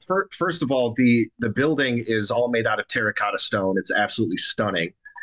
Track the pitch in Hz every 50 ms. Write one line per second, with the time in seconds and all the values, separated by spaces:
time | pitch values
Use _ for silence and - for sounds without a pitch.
0 | - - 185 196 196 - - - 170 185 165 - 151 123 135 127 123 117 113 -
1 | 127 120 117 117 110 - - - 120 113 98 127 135 156 156 139 139 127 120 117
2 | 113 113 113 107 104 104 120 120 123 120 120 113 113 113 110 104 - - - 127
3 | 110 107 101 - 107 104 98 - - - - 104 95 95 95 98 87 - - 101
4 | 104 101 - - 110 - 95 90 - - - - 110 101 92 87 85 87 - _
5 | _ - - -